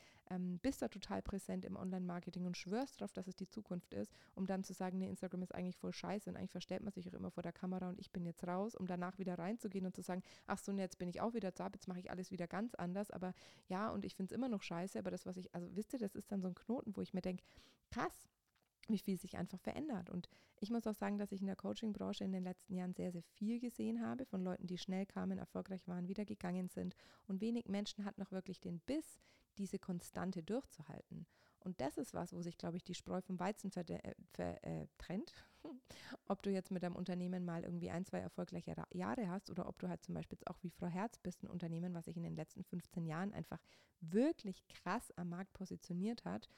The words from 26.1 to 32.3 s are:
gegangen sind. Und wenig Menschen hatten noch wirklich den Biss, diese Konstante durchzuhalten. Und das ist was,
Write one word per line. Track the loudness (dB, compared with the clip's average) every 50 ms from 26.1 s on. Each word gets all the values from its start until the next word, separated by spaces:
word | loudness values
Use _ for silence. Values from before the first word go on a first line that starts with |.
| 0 0 0
gegangen | -2 -2 -2 0 2 2 2 2 0
sind. | 0 0 0 -2 -2 -6 -12 -20 -20 -12 -4
Und | -2 0 2
wenig | 4 4 4 4 4
Menschen | 2 2 2 2 2 0 -2 -2
hatten | -2 -2 -4
noch | -4 -2
wirklich | -2 -2 -2 -2 -4 -4
den | -4 -4 -4 -2
Biss, | 0 2 2 2 2 -2 -8 -18 -20 -20 -20 -20 -20 _ -6
diese | -4 -2 0 0 -2
Konstante | 0 0 0 0 0 -2 -2 0 0 0 0 0 0
durchzuhalten. | 0 0 0 0 -2 -8 -14 -10 -8 -8 -10 -8 -8 -8 -10 -10 -10 _ -20 -20 -20 -16 -8
Und | -4 -2 0 2
das | 2 2 2
ist | 0 -2 -2 0
was, | -2 -2 -2